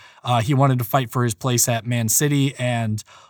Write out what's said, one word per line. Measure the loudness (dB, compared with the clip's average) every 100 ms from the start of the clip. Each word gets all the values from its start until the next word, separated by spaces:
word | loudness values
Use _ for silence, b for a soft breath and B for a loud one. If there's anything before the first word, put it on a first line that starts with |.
| B B
uh, | -2 0
he | 2 2
wanted | 4 2
to | 0
fight | -2 -2
for | -2
his | -2 -2
place | -2 0 0
at | -2 -2
Man | -2 0
City, | 0 0 2 0 -2
and, | -4 -2 -2 -4 -8 B B